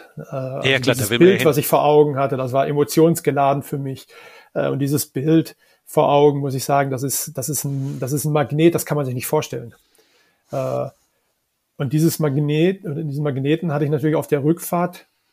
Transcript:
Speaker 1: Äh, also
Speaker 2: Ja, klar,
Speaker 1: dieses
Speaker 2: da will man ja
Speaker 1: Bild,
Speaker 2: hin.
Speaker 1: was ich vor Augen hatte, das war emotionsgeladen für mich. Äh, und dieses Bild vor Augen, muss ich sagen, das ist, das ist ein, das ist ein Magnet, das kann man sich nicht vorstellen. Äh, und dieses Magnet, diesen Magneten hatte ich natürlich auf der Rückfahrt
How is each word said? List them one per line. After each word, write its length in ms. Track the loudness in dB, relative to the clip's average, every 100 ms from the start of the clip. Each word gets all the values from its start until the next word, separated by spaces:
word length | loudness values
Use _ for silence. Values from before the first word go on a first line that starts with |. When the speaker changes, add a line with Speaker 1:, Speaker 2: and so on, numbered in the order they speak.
| -20 -20
Speaker 1:
Äh, 60 | -12 -10
also 320 | -8 -4 0
Speaker 2:
Ja, 100 | 2
klar, 160 | 2
Speaker 1:
dieses 140 | 0 0
Speaker 2:
da 20 |
will 80 | 6
man 80 | 6
ja 40 |
Speaker 1:
Bild, 80 | 6
Speaker 2:
hin. 80 | 2
Speaker 1:
was 80 | 2
ich 100 | 2
vor 160 | 2
Augen 320 | 4 6 4 2
hatte, 200 | -2 -2
das 160 | -2
war 140 | 0 0
emotionsgeladen 960 | 0 0 4 4 4 0 2 2 0
für 140 | -4 -8
mich. 280 | -6 -10 -14 -20 -20 -20 -10
Äh, 140 | -4 -2
und 100 | -2
dieses 280 | -2 -2 -4
Bild 500 | -4 2 2 2 -6 _ _
vor 240 | -4 0 4
Augen, 280 | 6 4 4
muss 140 | -2
ich 100 | -4
sagen, 260 | 0 0 0
das 120 | -4
ist, 340 | -4 -6 -6 -8
das 120 | -6
ist 160 | -6
ein, 340 | -4 -4 -6 -6
das 120 | -4
ist 120 | -4
ein 80 | -2
Magnet, 420 | -2 0 2 2
das 120 | 2 -2
kann 100 | -4
man 80 |
sich 100 | -4
nicht 120 | -6 -2
vorstellen. 480 | -2 -4 -8 -12 -18 _ _ _ _ _ _ _
Äh, 340 | -8 -6 -6 -6 -12 _ _ _ _ _ _ _ -8
und 160 | -2
dieses 260 | 0 0 0
Magnet, 640 | -2 0 0 2 0 0
diesen 380 | -6 -8 -6 -4
Magneten 480 | -4 -2 -2 -2 -2
hatte 120 | -2
ich 60 | -2
natürlich 240 | 0 0 -2
auf 120 | 0
der 160 | 0
Rückfahrt 640 | 0 -2 -2 -2 -4 -6 -20 _ _